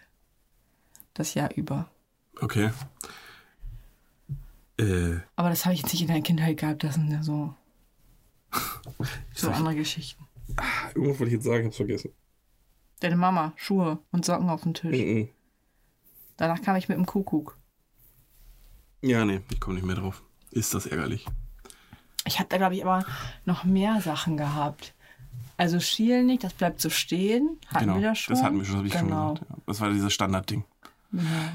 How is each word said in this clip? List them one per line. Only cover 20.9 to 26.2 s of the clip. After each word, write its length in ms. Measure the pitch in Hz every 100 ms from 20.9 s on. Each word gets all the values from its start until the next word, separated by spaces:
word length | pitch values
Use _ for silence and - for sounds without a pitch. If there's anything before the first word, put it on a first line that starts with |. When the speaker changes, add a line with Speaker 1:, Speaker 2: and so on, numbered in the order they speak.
| 80 69 107 - - - - - - - - _ - -
Speaker 1:
Ich 120 | -
hab 120 | 185
da, 80 | 185
glaub 140 | 190
ich, 120 | 185
aber 200 | 185 185 190 - - - -
noch 180 | 175
mehr 360 | 180 190 202 220
Sachen 340 | 180 151 - 156
gehabt. 580 | 147 151 147 147 - - - - - 123 - -
Also 240 | 175 175
Schielen 460 | - - 220 247